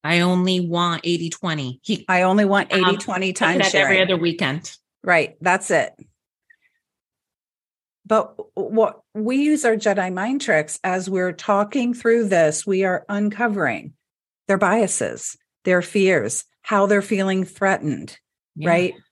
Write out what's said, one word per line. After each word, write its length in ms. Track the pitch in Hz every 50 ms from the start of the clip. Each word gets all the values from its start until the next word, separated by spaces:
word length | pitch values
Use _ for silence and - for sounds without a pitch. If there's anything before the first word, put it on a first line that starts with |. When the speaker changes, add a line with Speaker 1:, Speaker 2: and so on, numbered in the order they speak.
| -
Speaker 1:
I 180 | 151 170 175
only 380 | 175 180 185 185 180 185 185 180
want 420 | 180 165 170 175 175 175 170 160 -
eighty 260 | 170 175 165 165 165
twenty. 500 | - - - 180 160 151 135 127 127 - _
He 220 | - 220 - -
Speaker 2:
I 140 | - 185 180 185
only 220 | 185 190 208 208
want 260 | 196 196 202 - - -
Speaker 1:
Um, 60 | 196 180
Speaker 2:
eighty 140 | 180 196
twenty 300 | 196 - - 196 185 190
Speaker 1:
look 140 | 190 180 -
at 200 | 220 165 175 190
Speaker 2:
timeshare. 140 | 196 190 190 196
Speaker 1:
every 200 | 196 - 196 185
other 160 | 190 180 190
weekend. 580 | 170 165 170 160 170 180 135 135 160 - - - _ _ _ _ _ -
Speaker 2:
Right. 320 | 185 180 165 143 - - _
That's 300 | 160 185 180 185 190 -
it. 220 | 190 156 117 - - _ - _ _ _ _ _ _ _ _ _ _ _ _ _ _ _ _ _ _ _ _ _ _ _ _ _ _ _ _ _ _ _ _ _ _ _ _ _ _ _ _
But 300 | 202 220 220 - - - - - - _
what 460 | - 190 - 208 226 220 185 - - _ _ _
we 240 | 214 214 226 254
use 280 | 269 285 302 302 285 -
our 100 | 240 220
Jedi 380 | 208 214 214 196 202 185 185 185
mind 280 | 185 196 233 269 277
tricks 380 | - - 190 156 151 151 - - -
as 260 | 190 180 185 180 190
we're 240 | 190 185 180 180 170
talking 600 | - - - 208 196 208 208 - 285 240 240 233
through 360 | 240 - 233 226 233 226 202
this, 360 | 190 170 165 151 156 - -
we 180 | 208 196 185 190
are 200 | 185 185 - - -
uncovering 840 | 202 202 208 208 208 208 240 233 208 202 165 135 113 80 - - - _ _ _ _ _ _ _ _ _ _
their 100 | - 196
biases, 760 | 190 202 180 202 233 214 185 - - 113 85 58 - - - - _ _ _ _ _ _
their 160 | 185 180 180
fears, 640 | 175 - - 208 196 185 185 147 107 110 - - - _ _ _
how 240 | _ - 220 202 196
they're 160 | 196 208 202
feeling 420 | 196 - 220 190 190 190 190 190 185
threatened, 720 | 185 - - 196 190 190 - - 151 135 - - - - - _ _ _ _ _ _ _
Speaker 1:
Yeah. 140 | - 151 175
Speaker 2:
right? 240 | 170 170 180 180 - - _ _